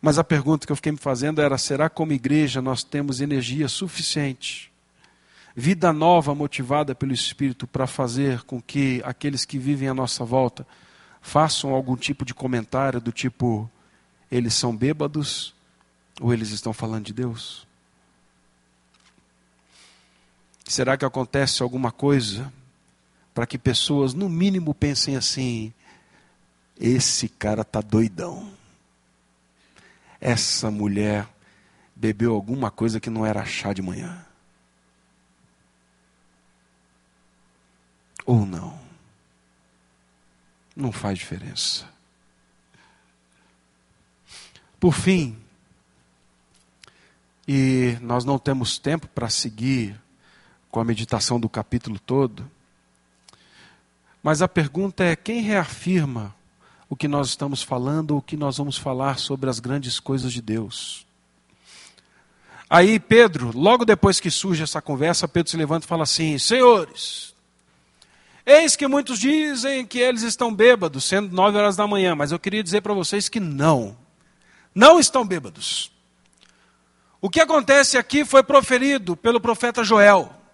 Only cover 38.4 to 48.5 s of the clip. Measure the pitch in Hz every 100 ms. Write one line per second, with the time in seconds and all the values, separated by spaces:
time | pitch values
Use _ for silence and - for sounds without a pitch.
38.4 | 98 87 87 82 - - _ _ _ _
39.4 | _ _ _ _ _ _ _ _ _ _
40.4 | _ _ _ - 135 101 104 92 - 92
41.4 | - - - - - _ _ _ _ _
42.4 | _ _ _ _ _ _ _ _ _ _
43.4 | _ _ _ _ _ _ _ _ _ -
44.4 | - - _ _ 180 - - 185 139 110
45.4 | - _ _ _ _ _ _ _ _ _
46.4 | _ _ _ _ - _ _ _ _ _
47.4 | - 139 131 131 123 117 120 123 123 139
48.4 | -